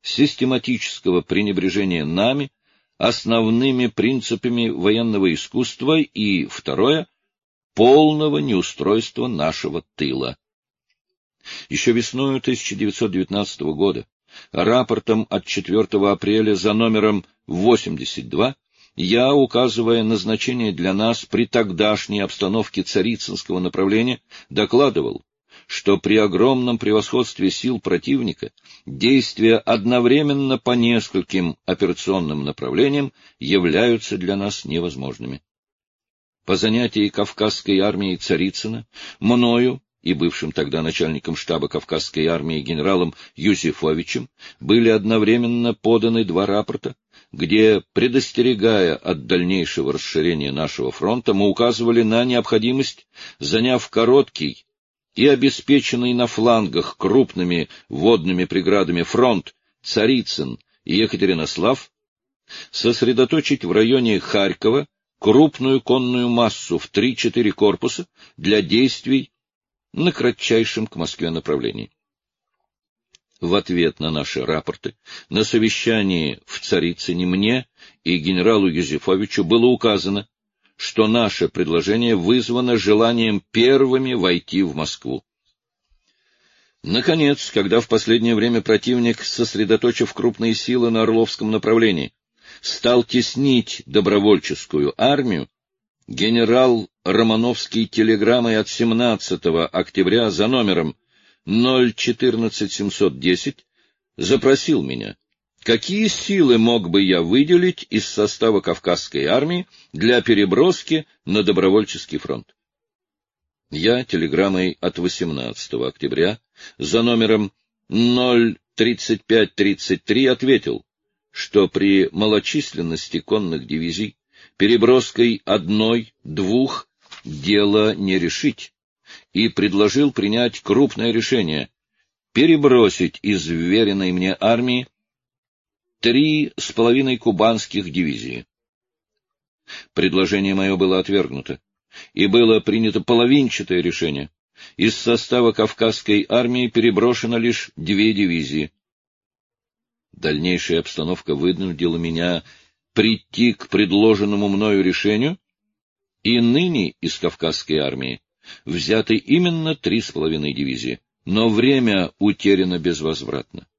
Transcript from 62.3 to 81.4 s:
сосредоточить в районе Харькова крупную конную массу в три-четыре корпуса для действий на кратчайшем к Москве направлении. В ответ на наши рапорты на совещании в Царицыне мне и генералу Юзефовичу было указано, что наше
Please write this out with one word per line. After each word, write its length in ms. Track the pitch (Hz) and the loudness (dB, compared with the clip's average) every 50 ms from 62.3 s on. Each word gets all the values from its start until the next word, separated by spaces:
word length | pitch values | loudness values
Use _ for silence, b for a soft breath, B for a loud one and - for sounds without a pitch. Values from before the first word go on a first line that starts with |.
| _ _ _ B B B B B | _ _ _ B B B B B
сосредоточить 920 | - - - 117 120 - 123 113 123 117 127 123 - 160 139 - 143 127 - | -10 -2 -2 -2 0 2 0 0 2 2 2 2 0 -2 0 -2 -4 -2 -2
в 80 | 87 | 0
районе 480 | 117 110 110 113 131 131 123 113 104 92 | 2 2 4 4 2 2 2 0 0 0
Харькова 680 | - - - 104 98 98 90 _ - 110 120 143 143 _ _ _ _ _ _ _ | -2 -2 -2 0 0 0 -2 _ 0 0 0 0 -2 _ _ _ _ _ _ _
крупную 640 | - 104 110 135 156 151 - - 127 135 135 131 | 2 4 6 6 4 4 2 -4 -2 0 0 0
конную 480 | - - 127 131 127 123 123 123 120 120 | 0 0 0 0 0 -2 -2 -2 0 0
массу 500 | 120 120 117 107 - - - - 87 80 | 2 2 2 0 0 -6 -6 -6 -6 -6
в 100 | - - | -6 -4
три-четыре 640 | - 101 107 127 120 - - 117 - 120 120 107 | -2 0 0 0 -2 -2 -4 -2 0 0 0 0
корпуса 540 | 92 - 104 101 - - - 127 - - 180 _ b b b b b | 0 2 2 2 2 0 -4 -6 -6 -6 -12 _ b b b b b
для 260 | - 76 98 107 107 | -6 -2 0 2 2
действий 680 | 95 73 95 113 131 131 - - - 131 135 135 135 _ _ _ _ _ _ _ _ _ _ _ _ _ | 2 2 2 2 2 2 0 -4 -4 -2 -2 -2 -2 _ _ _ _ _ _ _ _ _ _ _ _ _
на 200 | - - 160 180 | -8 -2 -2 -2
кратчайшем 760 | - - - 123 - - - - 117 113 113 - - 113 110 | -2 0 -2 -2 -2 -2 -2 0 0 0 0 0 -4 -6 -6
к 100 | - - | -6 -6
Москве 340 | - 85 76 - - 85 82 | -8 -8 -8 -6 -6 -6 -4
направлении. 600 | 82 80 - - 76 69 60 55 50 55 55 - _ _ _ _ _ _ _ _ _ _ _ _ _ _ _ _ _ _ _ _ _ _ _ _ _ _ _ _ _ _ | -4 -6 -4 -4 -4 -2 -4 -6 -8 -8 -14 -14 _ _ _ _ _ _ _ _ _ _ _ _ _ _ _ _ _ _ _ _ _ _ _ _ _ _ _ _ _ _
В 140 | - 85 92 | -2 0 0
ответ 460 | 101 - - 90 87 85 80 - _ | 0 0 0 0 0 0 0 -2 _
на 100 | 76 80 | -6 -4
наши 340 | 80 73 71 - - - 64 | -4 -4 -6 -6 -6 -6 -4
рапорты 520 | - 80 78 - - - - - - _ _ B B B B B B | -2 -4 -4 -4 -8 -12 -8 -12 -12 _ _ B B B B B B
на 140 | 80 101 107 | -2 -2 0
совещании 960 | - - 113 110 113 - - - 117 113 110 104 95 92 85 80 71 58 - _ | 0 2 2 2 2 0 0 -2 0 0 0 0 0 0 0 -2 -4 -6 -8 _
в 160 | - - - | -16 -16 -14
Царицыне 640 | - - 107 87 78 85 85 - - - 87 87 90 | -4 -2 0 0 0 -2 -4 -6 -6 -6 -4 -2 -2
мне 400 | 90 90 95 104 110 123 127 123 _ b b b b b b _ | -2 0 0 0 0 0 -2 -4 _ b b b b b b _
и 140 | 82 90 85 | -2 -2 0
генералу 500 | 73 90 95 90 87 110 113 104 98 92 | 0 -2 0 2 2 4 4 4 2 2
Юзефовичу 760 | 78 82 85 67 76 73 - - 95 95 107 104 - - 95 | 0 0 -2 -2 -4 -4 0 0 0 0 0 -2 -2 -2 0
было 220 | 82 110 117 117 | 2 2 4 4
указано, 640 | 123 123 - - 113 104 95 - 95 101 101 104 _ _ _ _ _ _ _ _ _ _ | 4 2 2 2 0 0 0 -2 -4 -4 -4 -6 _ _ _ _ _ _ _ _ _ _
что 300 | - - - - - 110 107 | -12 -12 -4 0 0 2 2
наше 400 | 113 120 113 101 - - | 4 2 0 0 0 -2